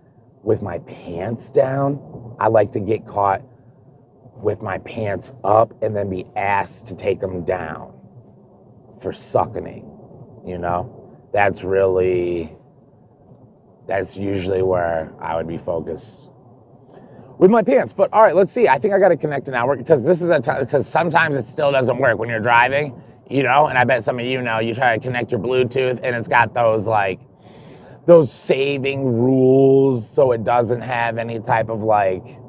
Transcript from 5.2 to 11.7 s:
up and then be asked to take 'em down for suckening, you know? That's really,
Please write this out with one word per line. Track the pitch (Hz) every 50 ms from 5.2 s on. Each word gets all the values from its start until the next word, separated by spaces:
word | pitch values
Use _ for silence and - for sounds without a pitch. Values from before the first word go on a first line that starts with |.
| - - - - -
up | 98 104 110 113 113 - - 110
and | 110 107
then | 101 101 98
be | 95 90 - - -
asked | 104 98 101 101 98 92 - - - -
to | - 92
take | - 95 101 95 90
'em | 98 92 90 90 80
down | 85 92 90 82 78 78 78 - - - - - - - - - - - - - _ _ _ _ _ - - - - - -
for | - 92
suckening, | - - - - - 110 90 - - 90 85 - - - - - - - - - - - - - - - -
you | 87 90
know? | 87 87 87 87 87 - - - - - - - - _ - -
That's | 104 101 101 92 - -
really, | 92